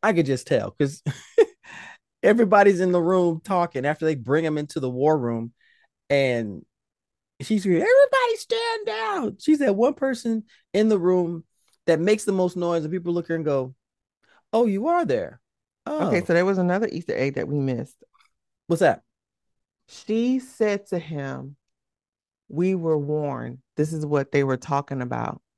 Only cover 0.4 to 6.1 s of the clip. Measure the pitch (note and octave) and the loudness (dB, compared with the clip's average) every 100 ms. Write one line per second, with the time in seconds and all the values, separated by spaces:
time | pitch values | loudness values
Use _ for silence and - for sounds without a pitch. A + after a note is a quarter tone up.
0.4 | - B2+ G2+ - C#3+ D3 - - - - | 0 -2 -2 -2 -2 -2 -8 -8 -4 2
1.4 | - _ - - - - _ _ - A3 | 2 _ -20 -20 -20 -20 _ _ 2 4
2.4 | A3 G3+ G3+ F#3 F#3 F3+ E3+ F#3 F3 E3 | 6 6 6 4 2 2 2 2 2 0
3.4 | - F#3+ F3 C#3 C3+ D3+ D#3 D3+ A#2 D3 | -2 -2 -2 -2 -4 -2 -2 -2 0 0
4.4 | D#3+ D3+ D3 - C3 B2 D3 D#3 A#2+ A#2 | 0 -4 -6 -6 -6 0 2 2 0 -4
5.4 | A#2 _ _ _ _ _ _ | -6 _ _ _ _ _ _